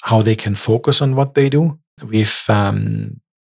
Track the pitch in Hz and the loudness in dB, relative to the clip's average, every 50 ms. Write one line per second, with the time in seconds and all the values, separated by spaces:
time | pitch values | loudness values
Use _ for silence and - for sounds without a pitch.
0 | - - 113 110 104 113 110 - - 107 98 - - 113 110 120 - 143 135 - | -4 0 2 2 4 2 0 0 -2 -4 -4 -4 -2 0 0 0 2 0 0 2
1 | 143 135 131 135 139 135 - 143 139 135 139 147 165 160 147 - _ _ _ - | 2 0 0 0 0 0 2 2 2 2 2 2 2 0 -2 -6 _ _ _ -18
2 | - 107 110 110 107 - - - - - 107 104 101 98 104 104 104 107 107 107 | -10 -2 0 0 0 0 -2 -4 -2 0 0 0 0 0 -2 -2 -2 -4 -4 -4
3 | 104 107 110 - _ _ _ _ _ | -6 -10 -12 -16 _ _ _ _ _